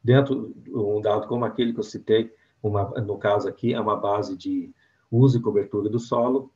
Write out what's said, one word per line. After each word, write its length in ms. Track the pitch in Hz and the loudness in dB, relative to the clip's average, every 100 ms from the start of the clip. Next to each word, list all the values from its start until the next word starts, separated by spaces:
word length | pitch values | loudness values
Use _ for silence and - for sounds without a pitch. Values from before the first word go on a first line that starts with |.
dentro, 500 | 117 127 139 131 110 - - | 6 6 6 -2 -6 -14 -10
um 320 | - 104 107 | -4 -2 0
dado 280 | 104 107 107 | 2 0 -2
como 160 | 120 | -4
aquele 260 | 113 - 117 | -2 -2 -2
que 80 | 117 | -2
eu 40 | |
citei, 520 | 104 107 - 110 113 _ _ _ | -8 -8 2 2 2 _ _ _
uma, 280 | 107 101 98 - | -4 -2 -2 -4
no 160 | 104 101 | -6 -2
caso 300 | 104 104 - | 0 2 0
aqui 260 | - 117 | -2 -2
é 60 | 117 | 0
uma 160 | 107 | -2
base 400 | 98 101 104 95 | -2 0 -2 -2
de 340 | 92 95 92 85 _ _ _ _ | -8 -4 -6 -6 _ _ _ _
uso 280 | 117 131 - | 4 4 4
e 40 | |
cobertura 480 | 113 101 95 104 104 | 0 0 0 -2 -2
do 80 | 117 | -4
solo. 540 | - 120 123 131 - | -2 0 2 0 -4